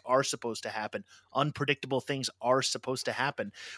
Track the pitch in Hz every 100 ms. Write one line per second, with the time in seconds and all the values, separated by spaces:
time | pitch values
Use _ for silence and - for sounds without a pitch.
0 | - 127 135 120 120 110 110 107 107 104
1 | - - _ 127 147 - 143 143 135 135
2 | - 139 127 - 123 131 131 123 - 131
3 | - 110 135 - 104 - -